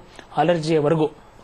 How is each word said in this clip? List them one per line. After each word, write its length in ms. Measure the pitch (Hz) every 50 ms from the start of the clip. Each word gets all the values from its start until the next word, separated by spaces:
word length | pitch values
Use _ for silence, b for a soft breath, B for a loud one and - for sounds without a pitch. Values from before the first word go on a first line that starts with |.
| B B B B B B -
ಅಲರ್ಜಿಯವರೆಗೂ, 760 | 151 151 170 175 165 151 156 165 156 143 147 165 156 156 147 - - - - - -